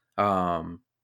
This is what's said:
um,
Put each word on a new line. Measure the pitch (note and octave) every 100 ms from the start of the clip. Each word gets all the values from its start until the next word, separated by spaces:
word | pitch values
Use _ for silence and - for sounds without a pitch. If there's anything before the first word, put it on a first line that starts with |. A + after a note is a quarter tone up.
| _ -
um, | G2+ F#2+ F2+ E2+ E2+ F2 _ _